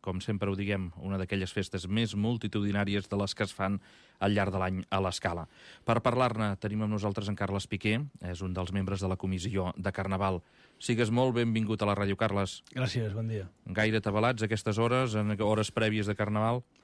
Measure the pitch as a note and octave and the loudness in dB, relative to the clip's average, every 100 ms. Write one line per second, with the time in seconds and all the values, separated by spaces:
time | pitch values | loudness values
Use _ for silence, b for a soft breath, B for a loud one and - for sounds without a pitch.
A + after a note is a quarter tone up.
0 | - F#2 - G#2 G2+ G2 G2+ G2 F#2 - | -4 -4 -2 -2 0 -2 0 -2 -2 -6
1 | F#2+ G2 F#2 G2 F#2 - F#2+ F#2+ F2+ G#2+ | -4 -4 -2 -2 -2 -4 -4 -6 -2 0
2 | A2+ G2+ G#2+ A#2+ G#2+ G#2+ G2+ G2+ G2+ G2+ | 0 0 0 0 -2 -2 0 0 2 0
3 | F#2+ G2+ G2 - G2+ - G2 G2+ B B | -2 -2 -2 -2 -4 -2 -2 -2 B B
4 | B B G2 G#2 G2 F#2 F#2 F#2 - G2 | B B 2 2 2 0 0 -2 -2 0
5 | F#2+ F2+ F#2 F2 D#2+ B B B - A#2 | 0 -2 -4 -4 -8 B B B 0 2
6 | B2+ A#2+ B2+ G#2+ G#2+ G2 G#2+ G#2+ G#2+ G#2 | 2 2 2 2 -2 -2 -2 -2 0 0
7 | G#2 G2 G2+ G2+ G2 G2 - G#2 G#2+ A2+ | 0 -2 -4 -2 -2 -2 -2 -4 0 0
8 | C#3+ - F#2+ F2 F#2 F#2 F2 G2 F#2+ F#2+ | -2 -8 -8 -6 -4 -4 -2 -2 0 0
9 | F#2+ F#2 F#2+ F#2 F2+ F#2+ F#2 - F#2+ F#2 | -2 -2 -2 -2 -2 -2 -2 -2 -4 -2
10 | F#2+ F#2+ G2 F2+ b b b b - A#2 | -2 0 0 -2 b b b b -2 0
11 | A2+ A#2+ C3 A#2+ A#2 A2 G#2+ G#2+ G#2 G2+ | 2 4 4 4 2 2 0 0 2 2
12 | G2+ G2 A2+ G2 F#2+ - - B2+ B2+ B2 | 0 2 0 2 -2 -6 -12 -4 -2 0
13 | G#2+ G2+ A2+ A2 F#2+ _ - G2 G#2+ A2 | -2 -2 -4 -4 -6 _ -6 2 4 4
14 | G#2 G#2 A2+ A#2+ A2 G#2+ - G#2+ A#2 B2+ | 2 4 2 2 0 0 0 2 4 4
15 | B2+ G#2+ G#2+ G#2 G#2+ G#2+ G#2+ - A2 G#2+ | 2 2 0 2 2 2 2 2 2 2
16 | G2+ G#2 G#2 G#2+ A2 B2 - _ | 0 0 0 2 2 0 -4 _